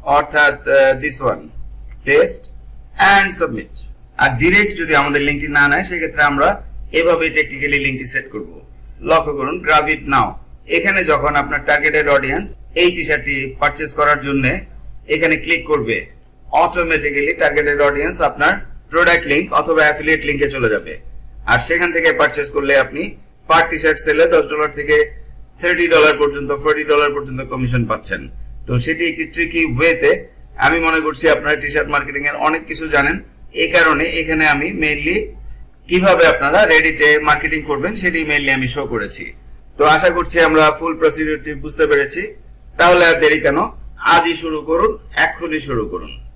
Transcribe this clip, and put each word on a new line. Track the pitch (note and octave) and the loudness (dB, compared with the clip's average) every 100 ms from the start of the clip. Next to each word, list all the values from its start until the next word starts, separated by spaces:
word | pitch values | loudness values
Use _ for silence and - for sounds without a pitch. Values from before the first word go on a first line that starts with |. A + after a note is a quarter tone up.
অর্থাৎ, | C#3+ C#3+ D3 D3+ D3 C#3 - | 2 0 2 2 2 2 2
আহ, | C#3 C3+ C3 | 4 6 2
this | D3 C3+ C3 | -4 -2 -4
one, | F#2+ - - - - - - - | -4 -10 -14 -14 -14 -18 -10 0
paste | D3 E3+ - - - - - - - G3 G3+ | 2 2 -2 -16 -20 -20 -20 -18 0 4 4
and | G3 F3+ | 2 -2
submit। | D#3 A2 - - - - - - | -4 -4 -12 -16 -18 -18 -16 -2
আর | C3+ | -2
ডাইরেক্ট | A#2+ D#3+ G3+ G#3 E3+ | 2 2 4 2 -4
যদি | D#3+ D3 | 0 0
আমাদের | C#3+ C#3+ | 2 0
লিঙ্কটি | C#3+ C#3+ D3 | -2 -4 -2
না | D3 C#3+ | 2 2
নেয়, | D3+ | 2
সেক্ষেত্রে | F#3 F3 D#3+ D3 | -2 -6 -6 0
আমরা | D3 C#3 D#3+ G3+ - - - | 2 4 2 0 -8 -14 -4
এভাবে | D#3 E3 D#3+ D#3+ | 0 2 2 2
টেকনিক্যালি | D#3 D3 C3+ D3 C#3+ | 0 -2 -4 -2 -2
লিঙ্কটি | C3+ C3 A#2+ | -2 -4 -6
সেট | - - | -8 -8
করব। | G#2+ A#2+ - - - - - | -12 -12 -16 -20 -20 -20 -12
লক্ষ্য | A2+ D#3+ D3+ | 0 0 0
করুন, | C#3 C3 F3 D3+ | -4 -6 -4 2
grab | D#3 D3+ | 2 2
it | D#3 C#3 | -4 0
now, | B2+ A2+ - - - - | 0 0 -4 -18 -20 -4
এখানে | E3 G3 F#3+ D#3+ | -2 0 0 0
যখন | D3 C#3+ D3 | 0 2 -2
আপনার | C#3 D3 - | -2 -4 0
টার্গেটেড | D3 D3+ D3+ D3 | 0 2 0 2
অডিয়েন্স | C#3 C3 D#3 G3+ - - E3 | 2 0 -6 -8 -14 -8 2
এই | F3 | 2
টি-শার্টটি | F3 D3 D3 C#3 C3+ C3+ C3 | 2 -4 -4 -2 -4 -6 -2
পারচেজ | D3 D3 D3+ | -2 -2 -8
করার | - D3 D3 | 0 2 2
জন্য | C#3 C#3 C3 F#3 - - - - - | 0 0 0 -2 -8 -18 -16 -16 -4
এখানে | D3+ D#3+ D#3 | 0 2 0
ক্লিক | D#3 E3+ - | -2 -4 0
করবে, | D3 A2+ F#2+ - - - _ - | -2 0 -4 -8 -20 -20 _ -2
অটোমেটিক্যালি | C#3+ E3+ F3+ E3 D#3 D3 C#3+ C#3+ | 2 2 0 -2 -2 -2 -2 -2
টার্গেটেড | E3+ D3 C#3+ D3 C#3+ | 0 0 2 0 2
অডিয়েন্স | C#3+ C#3+ D#3 - | 2 2 -4 -2
আপনার | D3 C#3 D3+ G3 - - - | -2 2 0 0 -6 -16 -4
প্রোডাক্ট | E3 F3 E3+ C#3+ | 2 4 2 0
লিংক | C#3+ F#3+ | -2 0
অথবা | D3 D3+ D#3+ | -2 2 4
অ্যাফিলিয়েট | D3+ D3+ D3+ D#3 D3 | 4 2 0 0 0
লিংকে | C#3+ C#3+ | -2 -2
চলে | C3+ A2+ | 0 -2
যাবে, | G#2 D#2+ D2+ - - - - - | -2 -4 -14 -14 -16 -16 -12 0
আর | A#2+ | 0
সেখান | B2 E3+ F3 | 2 -2 0
থেকে | E3+ E3 | 0 0
পারচেজ | - D3 D3 C#3 | 2 0 0 -4
করলে | C#3 C#3 C#3 | -4 2 2
আপনি | C3 C#3+ G3+ - - _ - | 2 -4 -8 -10 -20 _ 2
per | D#3+ E3 | 2 2
t-shirt | D#3+ D#3 D3+ | 0 0 0
সেলে | D#3 D3 E3 | 0 4 6
দশ | E3 D3 | 4 2
ডলার | D3+ D3+ C3+ | -2 -2 -4
থেকে | C#3+ D3+ D3+ - - - - - | 2 2 2 -2 -18 -18 -20 -6
থার্টি | F3 F3+ E3+ | -2 0 2
ডলার | D#3+ D3+ C#3+ | 6 4 4
পর্যন্ত, | C#3+ C#3+ C3+ | 0 0 -4
ফর্টি | C#3 D3+ D3+ | -2 0 0
ডলার | D3+ D3 D3 | 2 2 2
পর্যন্ত | C#3+ C3+ B2+ | -2 -6 -10
কমিশন | B2+ C3 B2+ B2 G#2+ | -8 -4 -2 0 -2
পাচ্ছেন। | A2 - F#2+ B1+ - - - - | -4 -6 -10 -10 -14 -14 -14 -4
তো | B2 | -2
সেটি | C#3+ D#3+ E3 | -2 -2 -4
একটি | D#3 D#3+ | -4 -8
ট্রিকি | E3 D#3+ E3 D#3+ | -6 -4 -2 -2
ওয়েতে | B2 E3 E3 C#3+ F3 - - - - | 2 2 2 2 0 -4 -20 -20 0
আমি | C#3 E3 | 0 2
মনে | D#3+ D#3+ | 0 0
করছি | D#3 C#3+ D#3+ | -2 0 2
আপনারা | D3 D3 D3 | 2 0 -2
টি-শার্ট | C#3+ D3 D3 | -2 -4 -2
মার্কেটিং | C#3+ C#3+ C#3 D3 | -2 -4 -4 -4
এর | C#3+ | 0
অনেক | D3+ D#3 D#3 | -2 -2 -6
কিছু | D#3+ D#3 | -10 -2
জানেন। | D3 C#3+ F#3+ - - - | 0 0 -2 -10 -20 -14
এই | - E3 | -4 0
কারণে | F3 D#3+ C#3+ | 2 2 2
এখানে | E3 E3 D#3 D#3+ D#3 | -2 -4 -4 0 2
আমি | C#3+ D3+ | 0 -2
mainly | D3 D3+ D3 D3+ G3+ G#3+ - - - - - - | -2 -4 -2 -2 -2 -4 -12 -16 -16 -18 -20 -2
কিভাবে | F3+ F#3+ F3 E3 | 2 4 6 6
আপনারা | - C#3+ F3 D#3+ | 4 2 4 6
Reddit-এ | D#3 D#3+ C#3+ D3+ D3+ | 4 2 2 4 4
মার্কেটিং | D3+ D3+ D3+ D#3 | 2 0 0 -6
করবেন | D3 C3+ E3+ A3 | -4 -4 -4 -2
সেটি | F3+ E3 D3+ | -4 -2 -2
mainly | D3 C#3 | -2 0
আমি | C3+ B2+ | -2 -2
শো | C#3+ C3+ | -6 -6
করেছি। | A#2 G2+ - - - - - - - | -6 -8 -12 -16 -18 -20 -20 -20 0
তো | D3+ | 2
আশা | D#3 F3+ | 4 2
করছি | E3+ E3+ E3+ | 0 -2 2
আমরা | D#3+ D#3 D3+ D3+ | 4 6 4 2
ফুল | D#3+ D#3+ | -6 0
প্রসিডিউরটি | D#3+ D3 D#3 D3+ D#3 | 0 0 -4 -4 -6
বুঝতে | C#3+ D3+ D#3 D3+ | -10 -10 -2 2
পেরেছি। | C#3+ C#3 E3 G#3+ - - - - - | 2 0 -4 -10 -14 -20 -20 -18 2
তাহলে | E3+ F3 E3+ | 4 6 6
আর | E3 | 4
দেরি | D#3 D3+ | 2 2
কেন, | C#3 D3 G#3+ - - - | 0 0 -4 -8 -18 -6
আজই | - E3+ E3+ | 2 4 2
শুরু | D#3+ E3 D#3 | -4 -6 -6
করুন, | C#3+ E3 D3+ C3+ - C#3+ | -2 0 0 -2 -8 -2
এক্ষুনি | D#3 - E3 D#3 | -2 -4 -6 -6
শুরু | C#3 A#2+ G#2+ | -4 -6 -6
করুন। | F2+ D2+ C2 - | -8 -12 -16 -20